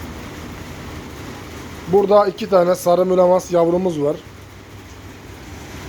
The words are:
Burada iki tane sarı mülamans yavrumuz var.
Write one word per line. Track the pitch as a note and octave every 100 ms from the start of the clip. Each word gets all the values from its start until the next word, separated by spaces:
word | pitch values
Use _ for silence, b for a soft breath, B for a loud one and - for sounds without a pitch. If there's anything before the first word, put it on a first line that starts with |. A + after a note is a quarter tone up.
| - - - - - - - - - - - - - - - - - - -
Burada | F#3+ G3 G#3 G3+
iki | - G3+
tane | F#3 F3
sarı | F3+ F3 F3 F#3
mülamans | F3+ F3+ F#3 F3+
yavrumuz | F3 E3+ F3 F#3 D#3
var. | C#3+ E3 - - - - - - - - - - - - - - - -